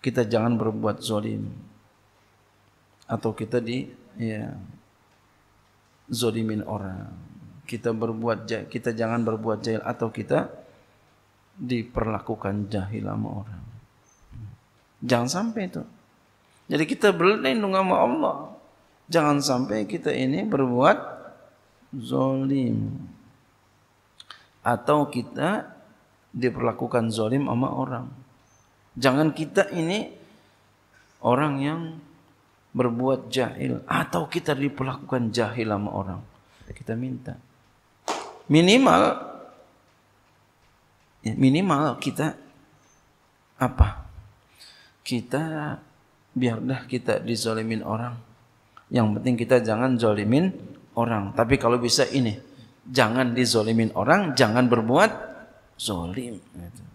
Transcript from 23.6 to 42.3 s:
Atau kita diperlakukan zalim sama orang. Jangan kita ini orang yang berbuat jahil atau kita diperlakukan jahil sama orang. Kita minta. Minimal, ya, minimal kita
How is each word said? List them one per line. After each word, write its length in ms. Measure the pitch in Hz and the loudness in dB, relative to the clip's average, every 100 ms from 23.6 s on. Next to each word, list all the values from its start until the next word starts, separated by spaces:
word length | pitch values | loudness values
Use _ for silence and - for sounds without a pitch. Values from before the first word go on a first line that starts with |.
| _ _ _ _ _ _ - - _ _ | _ _ _ _ _ _ -20 -20 _ _
Atau 480 | 117 117 - 147 147 | -2 0 2 2 2
kita 560 | 127 110 127 156 208 - - - _ _ _ _ | -4 -6 -4 -2 -2 -6 -20 -20 _ _ _ _
diperlakukan 800 | - 123 120 120 110 117 120 113 | -2 -2 0 -2 -2 -2 0 0
zalim 400 | 110 110 135 135 | 0 0 0 0
sama 240 | 120 135 | 0 0
orang. 320 | 135 131 120 123 - - _ _ _ _ _ _ | -2 -4 -6 -10 -16 -20 _ _ _ _ _ _
Jangan 400 | - 131 135 156 | 2 2 4 2
kita 320 | 143 156 190 190 | 0 0 2 2
ini 400 | 170 160 202 - - - - _ _ _ _ _ _ _ _ 110 | 0 -2 -2 -4 -14 -20 -20 _ _ _ _ _ _ _ _ 2
orang 280 | 123 151 139 | 4 2 0
yang 220 | 139 165 160 160 - - _ _ _ _ _ | -2 -4 -8 -12 -20 -20 _ _ _ _ _
berbuat 640 | - 123 117 131 131 113 | 0 0 2 0 0 -2
jahil 480 | 127 120 - 135 120 - | -2 -2 -4 -4 -4 -2
atau 400 | - 165 170 151 | -2 0 -2 -2
kita 240 | 175 160 | -4 -2
diperlakukan 800 | 135 139 139 131 131 - 127 113 | 0 -2 -2 -6 -6 -4 -2 0
jahil 400 | 107 107 117 110 | 0 -2 -2 -2
sama 160 | 101 104 | 0 -2
orang. 320 | 95 95 92 - _ _ _ - | -4 -6 -8 -12 _ _ _ -20
Kita 240 | - - | -14 -8
minta. 400 | 113 127 127 - - _ _ _ _ _ _ - - - - - | -6 -4 -8 -10 -16 _ _ _ _ _ _ -8 -6 -8 -16 4
Minimal, 560 | 147 180 233 254 170 - - - - - - _ _ _ _ _ _ _ _ _ _ _ _ _ _ _ _ 110 | 6 8 8 8 6 4 0 -8 -14 -20 -20 _ _ _ _ _ _ _ _ _ _ _ _ _ _ _ _ -6
ya, 80 | |
minimal 640 | 127 131 147 190 143 151 120 | 4 4 4 2 2 0 -2
kita 400 | 143 127 156 | -4 -2 -4